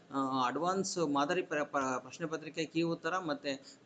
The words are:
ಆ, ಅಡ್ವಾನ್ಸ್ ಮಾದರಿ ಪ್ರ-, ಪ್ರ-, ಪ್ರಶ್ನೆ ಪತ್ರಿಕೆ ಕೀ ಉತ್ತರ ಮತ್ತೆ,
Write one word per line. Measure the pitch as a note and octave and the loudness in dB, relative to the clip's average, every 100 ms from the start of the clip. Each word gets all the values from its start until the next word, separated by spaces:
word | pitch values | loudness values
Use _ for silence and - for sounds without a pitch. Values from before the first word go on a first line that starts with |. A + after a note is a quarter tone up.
| - | -6
ಆ, | C#3 C3+ C3 B2 | -2 0 2 2
ಅಡ್ವಾನ್ಸ್ | C#3 E3+ F#3+ F#3+ F3+ | 2 2 2 0 0
ಮಾದರಿ | D#3 C#3+ C#3+ F3+ | 2 4 4 2
ಪ್ರ-, | F3+ D3+ | 0 0
ಪ್ರ-, | D3 C#3+ C3 B2+ | 0 0 0 -2
ಪ್ರಶ್ನೆ | - - E3 | -6 -8 -6
ಪತ್ರಿಕೆ | D#3 D#3 E3 D#3 | -6 -6 -4 -2
ಕೀ | E3 | 2
ಉತ್ತರ | E3+ E3 E3 F#3 | 2 0 -2 -2
ಮತ್ತೆ, | E3+ C#3+ D3 C3 - - | -2 -2 -2 -4 -8 -20